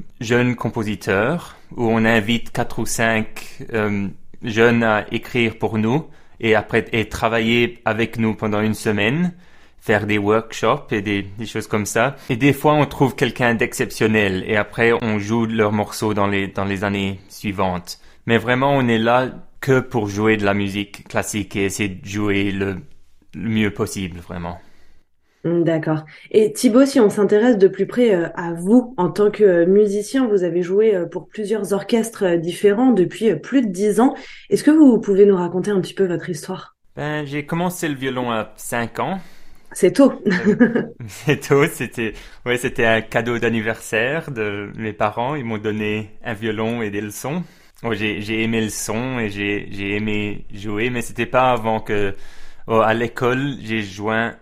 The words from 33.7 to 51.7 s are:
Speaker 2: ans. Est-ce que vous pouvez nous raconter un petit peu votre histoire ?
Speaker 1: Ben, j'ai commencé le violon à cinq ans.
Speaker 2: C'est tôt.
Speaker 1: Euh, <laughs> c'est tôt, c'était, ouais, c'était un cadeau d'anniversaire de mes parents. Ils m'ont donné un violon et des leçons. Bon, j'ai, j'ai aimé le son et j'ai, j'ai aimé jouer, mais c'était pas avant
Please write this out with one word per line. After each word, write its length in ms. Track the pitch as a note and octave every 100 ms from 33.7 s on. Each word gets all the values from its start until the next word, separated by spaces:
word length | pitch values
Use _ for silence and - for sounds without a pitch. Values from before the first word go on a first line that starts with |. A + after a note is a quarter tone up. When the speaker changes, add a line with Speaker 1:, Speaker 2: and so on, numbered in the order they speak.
| F3 G#3 G3
Speaker 2:
ans. 160 | C4 - - - -
Est-ce 120 | G3+
que 80 | -
vous 300 | D#4 C#4+ A3+
pouvez 240 | - G3
nous 120 | G3+ F#3+
raconter 360 | F3 F#3 F#3
un 80 | G3+
petit 140 | E3+
peu 100 | -
votre 260 | F#3+ E3 -
histoire ? 460 | F3+ - F#3 - _ _
Speaker 1:
Ben, 300 | - D3 D3+
j'ai 200 | D3 C#3+
commencé 440 | C#3+ E3 F3+ F3+ E3
le 80 | C#3
violon 340 | C3+ B2+ B2
à 220 | A2+ G#2+ -
cinq 440 | - B2 A2+ -
ans. 180 | B2 F#3 - - - - -
Speaker 2:
C'est 200 | - F3+
tôt. 300 | F3+ C#4 - -
Speaker 1:
Euh, 560 | F3+ F#3 G#3 A#3 A#3 - -
<laughs> 100 | A2+
c'est 400 | - - C#3 -
tôt, 160 | C#3+ C#3+
c'était, 480 | - A#2 - A2 - - - B2
ouais, 120 | A#2+
c'était 280 | B2+ A2+ A#2
un 140 | A2+
cadeau 380 | A2 A#2+ A#2 A#2
d'anniversaire 880 | A#2 A2+ G#2+ A2 - A2 B2 D#3 D#3+
de 400 | A#2+ G#2 G2+ G2+ -
mes 160 | A2
parents. 420 | G2+ G#2+ A2 B2
Ils 100 | D3+
m'ont 140 | A#2 G#2+
donné 520 | G#2+ G#2+ G#2+ G#2+ G#2+ -
un 100 | -
violon 460 | G#2 A2+ G#2 A2 A#2+
et 100 | G#2+
des 100 | G2+
leçons. 420 | G#2 - B2+ E3+ E3+ - _ _
Bon, 120 | A#2
j'ai, 280 | G#2 G#2+ G2
j'ai 220 | G#2 A2
aimé 180 | A2+ A2+
le 100 | G#2+
son 500 | - - A2 B2+ B2+
et 80 | A2
j'ai, 400 | G2 G2+ G#2 -
j'ai 240 | G2 G2+
aimé 520 | G#2 G#2+ G#2 G#2 G2+ -
jouer, 380 | G#2 G#2 G#2 A#2+
mais 100 | B2
c'était 260 | - G#2 A2+
pas 260 | B2+ B2+
avant 260 | B2 A2